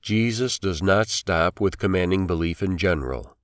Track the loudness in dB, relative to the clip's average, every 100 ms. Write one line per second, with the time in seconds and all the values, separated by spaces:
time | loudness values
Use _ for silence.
0 | 0 0 0 0 -4 -2 -4 -2 2 2
1 | 2 -2 -2 2 2 2 -2 0 0 2
2 | 2 0 0 0 -2 -2 -4 0 0 0
3 | -2 -6 -10 _